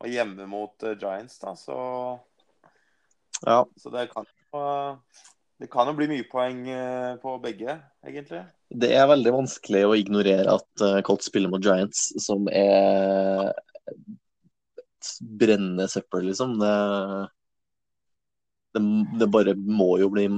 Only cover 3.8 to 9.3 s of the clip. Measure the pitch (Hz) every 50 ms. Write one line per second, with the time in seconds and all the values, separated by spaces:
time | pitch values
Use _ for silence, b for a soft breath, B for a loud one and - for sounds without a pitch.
3.8 | - - 120 123 123 117 - 113 107 _ _ _ _ - - 147 143 143 143 143
4.8 | 139 139 139 131 _ _ b b b b b _ _ _ _ - 120 - - 127
5.8 | 123 139 156 147 151 151 151 127 110 - - 127 127 127 127 123 123 131 131 127
6.8 | 127 127 127 127 127 123 123 123 - 131 131 127 123 120 104 95 110 127 151 160
7.8 | 143 _ _ _ - 143 135 147 143 - 165 175 185 180 _ _ _ - - 131
8.8 | 123 123 120 131 139 143 147 139 113 117